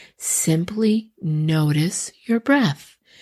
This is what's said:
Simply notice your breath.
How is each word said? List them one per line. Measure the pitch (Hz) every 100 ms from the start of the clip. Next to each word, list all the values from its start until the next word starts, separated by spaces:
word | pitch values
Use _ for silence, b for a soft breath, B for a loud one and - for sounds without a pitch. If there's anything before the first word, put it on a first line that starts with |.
| B B
Simply | - - - 160 180 214 220 220 220 _
notice | 160 156 156 156 151 147 165 - - - -
your | 226
breath. | 226 285 214 143 - _ B B